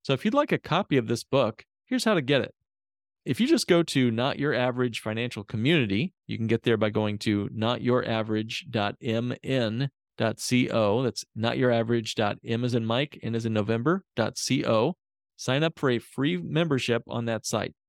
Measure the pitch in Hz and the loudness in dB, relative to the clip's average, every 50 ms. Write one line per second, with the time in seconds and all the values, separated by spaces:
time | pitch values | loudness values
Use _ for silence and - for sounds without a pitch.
0 | _ - 135 127 - 214 220 285 294 - 175 139 - - 147 175 208 _ 151 131 | _ 0 -2 0 0 2 2 2 2 2 -2 -2 -2 -2 -2 -2 0 _ 2 2
1 | 113 110 117 113 - _ - 139 123 107 107 - - _ _ _ _ _ 247 247 | 2 0 -4 -4 -2 _ 2 2 2 2 -2 -8 -20 _ _ _ _ _ -4 0
2 | - 226 214 170 131 120 143 131 104 - _ _ _ _ _ _ _ _ _ _ | 2 2 2 2 2 2 2 2 2 -2 _ _ _ _ _ _ _ _ _ _
3 | _ _ _ _ _ - 127 - 226 285 330 240 - - 175 170 165 - - 139 | _ _ _ _ _ -6 0 0 4 4 4 2 4 4 4 4 4 2 2 2
4 | 127 120 113 113 123 139 - - 139 151 127 120 123 127 120 127 127 127 110 - | 2 2 2 0 -2 -2 -2 -2 -2 -2 0 0 0 0 0 0 -2 -2 -2 -6
5 | - 110 110 113 120 120 - 110 98 - - 107 113 139 175 160 123 101 95 104 | -6 -6 -4 -4 -4 -6 -6 -10 -10 -6 -4 -2 2 2 4 2 2 2 0 -2
6 | 156 185 _ _ _ - 110 110 113 107 117 113 - 123 113 104 110 107 104 110 | -2 -4 _ _ _ -10 -6 -4 0 0 0 0 2 2 2 2 2 0 0 0
7 | 107 104 104 101 - 113 104 101 101 - - 113 107 117 123 117 120 123 123 127 | 0 0 -4 -2 0 0 0 0 -2 -4 -4 -2 -2 -2 -2 0 0 0 0 0
8 | - - 113 113 107 113 110 107 110 110 120 - - - 113 107 101 101 - _ | 0 -2 -2 -4 -2 -2 -2 -4 -4 -4 -10 -12 -10 -6 -4 -2 -2 -2 -4 _
9 | - 127 110 117 120 123 123 - - - 135 131 117 107 107 117 139 139 _ _ | -6 -2 -2 -2 -2 -4 -6 -8 -4 -2 -2 0 0 -2 -2 -2 -4 -4 _ _
10 | _ _ _ - 110 110 104 - - - 123 123 127 - - 117 107 101 101 123 | _ _ _ -2 -2 -2 -2 -4 -2 2 2 2 2 2 2 2 2 4 2 2
11 | 135 120 - - - _ _ 110 110 117 117 131 127 127 120 117 113 113 120 117 | 0 -2 -2 -4 -12 _ _ -2 -2 -2 0 2 2 2 2 2 2 0 0 -2
12 | 110 113 - - 110 104 101 - - 117 117 117 123 123 120 120 113 110 113 123 | -2 -4 -2 -2 -2 -2 -2 -4 -4 -4 -2 -2 0 0 0 0 0 0 0 0
13 | 143 - - - - 117 113 113 113 117 110 107 101 107 113 117 120 151 180 196 | 0 -4 -6 -8 -6 -4 -4 -2 -2 0 0 0 2 2 0 0 2 0 0 0
14 | - _ _ - 110 107 - - - - - - - - 117 110 117 156 185 _ | -2 _ _ -2 -2 -2 -2 -6 -2 0 0 0 2 2 2 2 2 0 -2 _
15 | _ _ _ _ _ _ _ - - - 127 143 156 165 - - - 135 120 113 | _ _ _ _ _ _ _ -8 -4 -2 0 0 0 -2 -2 0 2 2 2 2
16 | - - - - 135 151 180 180 165 - 139 156 175 160 143 123 - - 117 117 | -2 -6 -6 -2 0 0 0 -2 -4 -2 0 0 2 2 0 0 2 0 0 0
17 | - - - 117 117 117 113 107 - - - 107 98 85 - _ _ | -2 -4 -6 -4 -2 -2 -4 -4 -4 -2 -2 -2 -2 -4 -8 _ _